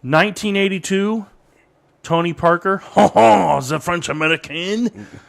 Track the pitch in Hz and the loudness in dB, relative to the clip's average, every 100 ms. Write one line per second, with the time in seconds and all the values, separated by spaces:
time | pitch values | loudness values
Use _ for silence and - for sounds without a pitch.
0 | 127 156 196 190 214 196 196 190 - 190 | 0 2 2 -2 -4 0 0 -2 -4 -2
1 | 202 226 196 _ _ _ _ _ _ _ | -2 -4 -8 _ _ _ _ _ _ _
2 | - 165 170 160 175 170 190 196 - - | -2 -2 -2 0 0 2 0 -4 -4 2
3 | 202 - 226 214 175 143 131 151 - 175 | 2 6 6 6 2 -2 -2 -6 -4 -4
4 | - 147 156 160 - 151 180 214 240 202 | -4 -4 -2 -2 -4 -10 -6 -4 -4 -6
5 | - - | -20 -20